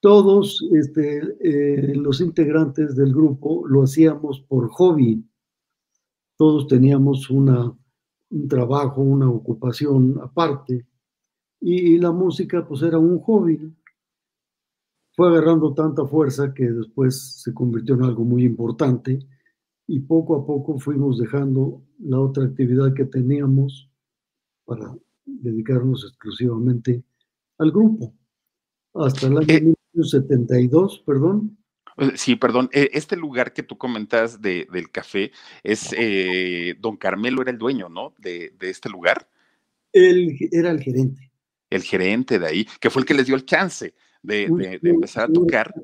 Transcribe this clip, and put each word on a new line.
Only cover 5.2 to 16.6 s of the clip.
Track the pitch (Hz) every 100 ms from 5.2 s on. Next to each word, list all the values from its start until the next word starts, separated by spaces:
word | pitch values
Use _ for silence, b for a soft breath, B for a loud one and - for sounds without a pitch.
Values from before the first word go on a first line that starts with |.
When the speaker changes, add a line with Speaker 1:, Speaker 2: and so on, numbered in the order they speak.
| - _ _ _ _ _ _ _ _ _ _ _
Speaker 1:
Todos | 156 151 139
teníamos | 127 131 139 139 135 -
una, | 135 135 123 120 - _ _ _ _ _
un | 160 143
trabajo, | 131 123 143 139 131
una | 135 139 131
ocupación | 117 - 113 127 120 147 135 127 139
aparte. | 123 - 165 139 - 127 - _ _ _ _ _ _ _
Y, | - 180 175
y | 170
la | 175
música, | 170 185 - 180 175 165
pues, | 139
era | 165 165
un | 165 175
hobby. | - 220 175 156 156 160 _ _ _ _ _ _ _ _ _ _ _ _ _
Fue | - 180
agarrando | 170 160 165 156
tanta | 139 156 143
fuerza | 139 147 143 131 143
que | 135